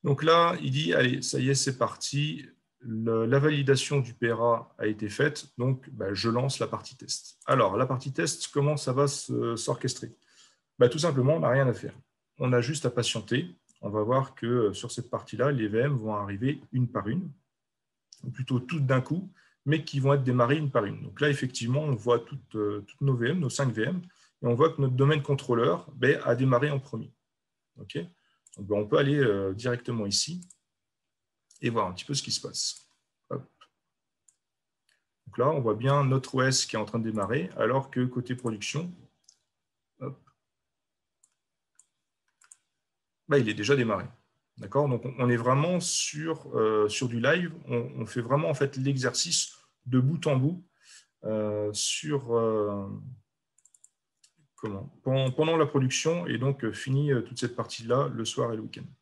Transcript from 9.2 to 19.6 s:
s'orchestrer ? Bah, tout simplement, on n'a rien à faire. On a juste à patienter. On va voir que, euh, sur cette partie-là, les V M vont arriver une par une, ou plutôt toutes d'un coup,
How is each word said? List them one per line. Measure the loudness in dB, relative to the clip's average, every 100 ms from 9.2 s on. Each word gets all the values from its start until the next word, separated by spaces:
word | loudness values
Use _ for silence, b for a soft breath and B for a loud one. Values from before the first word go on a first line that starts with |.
| -6 -4 -2 -4
s'orchestrer ? | -4 -4 -4 -6 -12 -16 b b b b _ _
Bah, | 4
tout | 6
simplement, | 2 4 4 4
on |
n'a | 4
rien | 4 2
à |
faire. | 0 -6 -16 _ _ _ _
On | 0
a | 2
juste | 2 -2 -2
à |
patienter. | 0 -2 -4 -2 -2 -2 -10 _ _
On | -6
va | -2
voir | 2 2 0
que, | -6 -2
euh, | 2 2
sur | 0 -8
cette | -8 -6
partie-là, | -8 -8 -2 0
les | 2 0
V | 2
M | 2 0
vont | -2
arriver | -4 -4 -2 -2 -4 -4
une | -2 0
par | -2 -2
une, | -4 -6 -12 _ _ _ _ _ _ _ -16
ou | -14
plutôt | -8 -4 -4
toutes | -2 -4 2
d'un | 0
coup, | 0 -4 -6 b b b